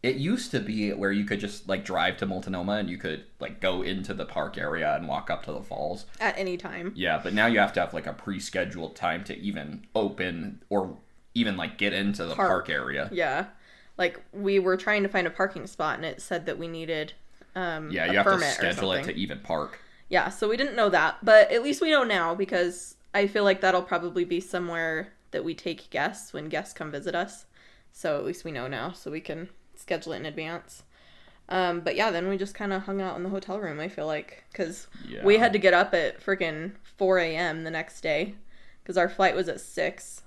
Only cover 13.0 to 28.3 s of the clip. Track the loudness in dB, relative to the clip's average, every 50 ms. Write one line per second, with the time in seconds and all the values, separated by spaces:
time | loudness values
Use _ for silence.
13 | -4 -4 -2 -2 0 0 0 -2 -4 -6 -10 -20 -20 -20 -20 -20 -20 -20 -4 0
14 | 0 0 0 -4 -18 -16 -12 -4 0 2 4 4 4 4 2 0 2 0 2 2
15 | 2 2 0 0 0 0 0 -2 -2 -2 -2 -6 -12 -12 -6 -4 -2 -2 -2 -2
16 | -4 -8 -8 -8 -8 -6 -6 -4 -4 -4 -6 -6 -6 -8 -8 -8 -6 -4 -4 -4
17 | -4 -6 -8 -16 -20 -20 -20 -20 -20 -12 -8 -4 -4 -4 -4 -4 -6 -4 -2 0
18 | 2 4 6 8 8 8 8 6 4 2 2 2 0 0 0 0 0 0 0 0
19 | 0 -2 -4 -4 -4 -4 -4 -8 -4 -2 -2 -2 -2 -4 -8 -16 -20 -20 -20 -20
20 | -10 0 2 2 2 2 -2 -2 0 0 2 0 0 -2 2 2 2 4 4 4
21 | 4 4 0 0 6 10 12 12 12 10 6 2 2 2 0 2 4 4 6 4
22 | 4 4 2 2 2 0 0 0 -2 0 2 0 0 0 -2 -6 -12 -14 -16 _
23 | -20 -4 0 2 2 2 4 4 6 6 4 6 4 4 4 4 2 2 -2 -2
24 | -2 -2 0 -2 0 0 0 -4 -4 -2 -4 -4 -4 -2 -2 -2 -2 -2 -2 -2
25 | -4 -6 -12 _ _ -8 -6 -4 -4 -4 -6 -6 -6 -8 -8 -8 -10 -8 -4 -2
26 | -2 -2 -4 -6 -14 -12 -12 -10 -8 -4 -6 -6 -6 -6 -10 -10 -10 -8 -8 -8
27 | -6 -4 -2 -2 -4 -4 -8 -18 -20 -20 _ -20 -20 -20 -20 -20 _ -20 _ -6
28 | -2 -2 0 0 -2 -4